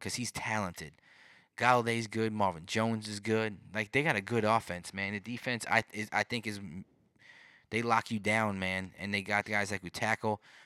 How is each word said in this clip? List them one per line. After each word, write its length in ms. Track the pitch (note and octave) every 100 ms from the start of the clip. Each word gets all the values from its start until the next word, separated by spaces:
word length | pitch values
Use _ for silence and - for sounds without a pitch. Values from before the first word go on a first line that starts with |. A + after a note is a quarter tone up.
'cause 140 | G2 -
he's 160 | A#2
talented. 600 | - - A2 G2 F2 D2+ - _ - - - _ -
Galladay's 480 | A#2+ B2+ A2+ A#2 A2
good. 260 | A2 A2
Marvin 320 | G#2+ G2 E2+ E2+
Jones 400 | A2 A2+ A2+ G#2
is 120 | G#2
good. 380 | G2+ A2 A2 G2 -
Like, 180 | G2 A2
they 120 | C3+
got 120 | D3+ A2+
a 60 |
good 240 | G2 A#2 G#2
offense, 480 | A2+ - F2+ F2
man. 200 | G2 G2
The 60 | G#2
defense, 460 | F#2+ A#2+ - A#2+ -
I, 160 | A2 A2+
is, 160 | G#2+ G#2+
I 100 | G#2
think, 240 | G#2+ A#2+ A2
is, 140 | G#2 G2 E2 - _ _ _ - - - - -
they 100 | A2
lock 300 | A#2 A2+ -
you 80 | A2
down, 400 | G2+ A2 A2 F#2+
man. 320 | F#2 F#2 F#2+ -
And 120 | G2
they 120 | G2+
got 220 | G2 G#2 G#2
guys 260 | G#2 G2+
that 100 | G2+
could 100 | F2+
tackle. 460 | - A2 A2 A2 G#2+ - -